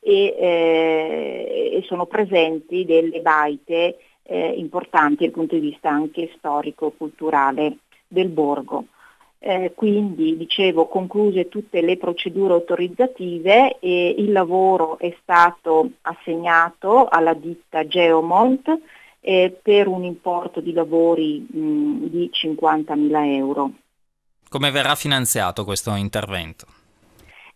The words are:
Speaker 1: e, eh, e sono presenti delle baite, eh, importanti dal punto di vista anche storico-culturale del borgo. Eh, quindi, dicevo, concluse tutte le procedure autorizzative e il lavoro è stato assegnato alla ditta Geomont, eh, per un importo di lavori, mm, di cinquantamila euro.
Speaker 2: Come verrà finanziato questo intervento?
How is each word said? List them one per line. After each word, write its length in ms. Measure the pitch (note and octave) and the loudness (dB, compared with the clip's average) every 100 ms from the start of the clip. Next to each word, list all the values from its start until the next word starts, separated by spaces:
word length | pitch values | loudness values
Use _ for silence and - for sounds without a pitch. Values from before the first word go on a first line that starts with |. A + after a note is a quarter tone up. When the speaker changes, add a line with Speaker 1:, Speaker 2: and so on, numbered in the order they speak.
Speaker 1:
e, 340 | G#3+ G3 G3+ - | 2 2 2 0
eh, 1300 | F3+ E3+ E3 D#3+ D#3+ D#3+ D#3+ D#3 D3 B2 - - - | 0 2 2 2 2 0 -2 -6 -6 -8 -6 -4 -2
e 100 | F3+ F#3+ | -2 -4
sono 200 | F3+ F3 | -6 -4
presenti 800 | G#3+ G3 F#3 D#3+ D#3+ - F3+ | -2 0 2 2 -2 -6 -6
delle 360 | F3 E3 E3 E3 | 2 2 2 0
baite, 760 | E3 D#3 D3+ C#3+ - E3+ F3 E3+ _ _ | 2 2 2 -4 -4 -2 -2 -4 _ _
eh, 300 | - F3+ E3 - | -8 -4 -4 -4
importanti 680 | E3 F3+ F3 E3 D3+ D3 | -6 -8 -2 0 2 2
dal 80 | E3+ | -2
punto 240 | E3+ D#3+ | -2 -4
di 60 | E3 | -2
vista 280 | D3+ D3 D#3+ | -4 -4 -4
anche 440 | D3 D#3 E3+ E3 - | -2 -4 -6 -10 -8
storico-culturale 1400 | D#3 D3 D3 - D#3 - D3+ - D#3+ D3+ C3+ C3+ D3+ - _ _ _ | -6 -4 -6 -6 -8 -6 -12 -8 -2 0 0 0 -4 -4 _ _ _
del 200 | F3 F#3 | -2 -2
borgo. 580 | D#3+ D3 C#3 - D3 - _ _ _ _ _ | 0 0 -2 -6 -10 -10 _ _ _ _ _
Eh, 320 | - F#3 F3+ | -4 -2 -4
quindi, 640 | - G#3+ G#3 G3+ E3 D#3+ E3 | -2 0 0 -2 -2 -2 -2
dicevo, 500 | E3 - F#3+ E3 E3 | -4 0 0 2 0
concluse 600 | F#3+ F#3 G#3 G#3 F#3 F3 | 0 -4 0 2 2 -2
tutte 320 | G#3 G#3 F3+ | -6 -6 -2
le 160 | E3+ F#3 | 0 0
procedure 580 | F3+ F3 F#3+ F3 G3 | -4 -6 -6 -2 2
autorizzative 1200 | E3+ E3+ F3 F3+ F3 B3+ B3+ F3+ E3+ F3 A3 C4+ - | 2 2 -2 -2 0 -2 -2 -8 -4 4 6 6 0
e 360 | F3+ F3+ F3 - | -2 0 0 0
il 140 | G#3 | 0
lavoro 680 | G3 F3 F#3 F#3+ F#3 D#3+ E3 | 2 2 2 2 2 0 -4
è 180 | F3 E3+ | -8 -8
stato 680 | - F3 F3 F3 E3 D#3+ D#3+ - | 0 4 4 2 0 2 2 -4
assegnato 1040 | - E3+ - E3 E3+ E3 E3+ - F#3+ A#3+ A#3+ | -12 -10 -8 -4 2 2 2 -2 2 4 6
alla 280 | E3 E3 | 4 2
ditta 520 | D#3 E3 E3+ _ D#3+ D#3 | 0 -4 -12 _ -6 -2
Geomont, 920 | F3+ E3+ D#3+ E3 F3+ A#3+ C4 D#4 D#4+ - - - _ | 2 4 4 4 4 4 2 0 -4 -4 -20 -20 _
eh, 360 | - F#3 F#3 F#3 | 0 2 2 0
per 240 | - G3+ G3 | 2 4 4
un 160 | F#3 | 0
importo 580 | F3+ E3+ F#3 F3 F3 E3+ | -6 -6 -4 -4 -4 -8
di 120 | D#3+ | -4
lavori, 760 | E3 D#3 E3 E3 E3 D#3 D3 - | -2 0 2 4 2 0 -4 -8
mm, 520 | D#3 D#3 D3+ D3 - D#3+ | -6 -2 0 -2 -2 -4
di 240 | E3+ F3 | -4 -4
cinquantamila 920 | - D#3+ D3+ D#3+ D#3 D3+ D3+ D3 D3+ D3 | -4 -6 -2 0 0 -2 -2 0 0 0
euro. 440 | C#3 C3+ C#3+ C3+ - _ _ _ _ _ _ _ | 0 -2 -2 -4 -6 _ _ _ _ _ _ _
Speaker 2:
Come 220 | C#3 C#3+ | -4 -2
verrà 260 | C#3 C3+ D3 | 0 0 0
finanziato 680 | D3 C3+ A#2+ B2 F#2 - | 0 -2 0 -2 -2 -4
questo 300 | G2+ G2 - | -6 -6 -4
intervento? 720 | G2+ G2+ A2 G2+ F#2 D#2+ - - _ _ _ _ _ _ - - | -4 -4 -4 -6 -8 -10 -14 -20 _ _ _ _ _ _ -20 -20